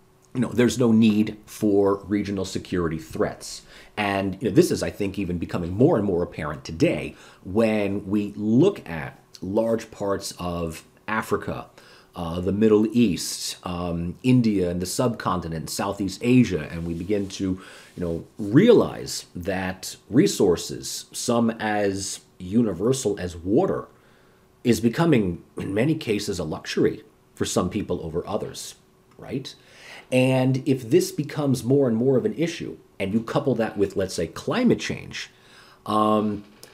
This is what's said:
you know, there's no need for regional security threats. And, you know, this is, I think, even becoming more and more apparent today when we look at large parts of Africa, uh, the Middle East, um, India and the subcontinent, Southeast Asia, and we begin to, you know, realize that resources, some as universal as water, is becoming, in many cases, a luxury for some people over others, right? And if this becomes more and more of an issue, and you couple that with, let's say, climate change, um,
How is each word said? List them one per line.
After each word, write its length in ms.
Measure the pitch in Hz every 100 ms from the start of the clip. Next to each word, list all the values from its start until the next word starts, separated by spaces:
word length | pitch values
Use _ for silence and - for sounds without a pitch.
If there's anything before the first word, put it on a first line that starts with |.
| _ _ _ 131
you 40 |
know, 80 | 110
there's 280 | 101 120 120
no 140 | 123
need 440 | 110 113 104 107 - -
for 480 | - 107 101 98 98 92
regional 380 | 104 98 98 92
security 540 | - - 90 85 80
threats. 640 | - - 82 - - - - - - -
And, 400 | 101 98 98 92
you 80 | 107
know, 80 | 120
this 140 | 185
is, 140 | 101
I 80 | 87
think, 260 | - 101 101
even 220 | 90 87
becoming 340 | - 107 85
more 240 | 95 143 139
and 80 | 101
more 160 | 85
apparent 420 | 85 - 76 73
today 520 | - 82 165 113 - - - -
when 640 | - 98 110 107 101 101 95
we 280 | 104 101 -
look 520 | 107 120 185 - -
at 320 | 80 67 - _ -
large 480 | 90 104 113 113 -
parts 460 | - 101 98 - -
of 460 | 87 85 82 80 - _ -
Africa, 580 | 107 - 98 - 62 - - - - _ -
uh, 240 | 85 87
the 120 | 90
Middle 340 | 98 110 107 107
East, 640 | 120 113 76 - - - -
um, 520 | 90 87 87 85 85 87
India 480 | 127 127 113 101 87
and 100 | 90
the 60 | 90
subcontinent, 840 | - 127 110 113 90 82 80 69
Southeast 480 | - 101 95 98 -
Asia, 480 | 123 127 107 85 73
and 140 | 85 85
we 80 |
begin 340 | 85 87 104 95
to, 160 | - 95 92 - - - -
you 80 | 87
know, 200 | 82 - -
realize 880 | 101 127 226 185 85 57 62 - - 92
that 600 | 87 92 92 92 - - -
resources, 960 | 107 202 - 98 82 - 62 - - -
some 380 | - - 120 117
as 720 | 110 107 104 101 98 92 - - -
universal 800 | 90 110 113 85 110 131 104 101
as 160 | 90 82
water, 520 | 90 117 185 - - _ _ _ _ _ _ _
is 160 | 123 110
becoming, 640 | 117 113 170 131 95 80 - -
in 160 | 101
many 220 | 98 139 151
cases, 420 | - 104 - 90
a 60 |
luxury 580 | 80 - - - 120 - - _ _
for 120 | - -
some 260 | 113 90
people 280 | 107 - 87
over 180 | 82 80 -
others, 480 | 104 - - - - _ _ _ -
right? 380 | 110 131 135 - _ - - - -
And 540 | 127 127 131 131 131 143
if 240 | 123 110
this 220 | 170 180
becomes 520 | - 135 - 143 120
more 260 | 113 139 131
and 80 | 113
more 180 | 127 127
of 80 |
an 100 | 107 107
issue, 420 | 165 - - - _ -
and 140 | 98
you 60 | 110
couple 320 | - 151 135 113
that 220 | 110 104
with, 200 | 95 101
let's 160 | 95
say, 140 | - 85
climate 520 | - - 185 247 107
change, 500 | - 50 - - - _ - - - - -
um, 600 | 107 107 107 107 101 - - -